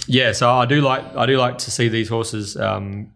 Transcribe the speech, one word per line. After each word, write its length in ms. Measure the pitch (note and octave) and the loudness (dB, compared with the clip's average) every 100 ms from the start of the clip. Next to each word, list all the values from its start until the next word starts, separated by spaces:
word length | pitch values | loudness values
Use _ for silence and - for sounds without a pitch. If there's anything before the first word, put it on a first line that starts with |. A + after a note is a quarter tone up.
| - | 0
yeah, 240 | B2+ A#2+ | 2 2
so 180 | - A#2+ | 2 4
I 160 | B2+ A#2+ | 4 4
do 140 | D3 | 4
like, 240 | C3+ C3+ - C3+ | 2 0 -4 -2
I 80 | B2 | 2
do 120 | C3 | 2
like 200 | B2 B2 | 0 -2
to 120 | - | -6
see 180 | - A#2 | 0 0
these 180 | A2+ A2 | 0 -2
horses, 480 | A2+ A2+ G#2+ G2 - | -2 -4 -6 -8 -4
um, 560 | G#2 G2+ G2+ G2+ A2+ | -2 -2 -6 -10 -12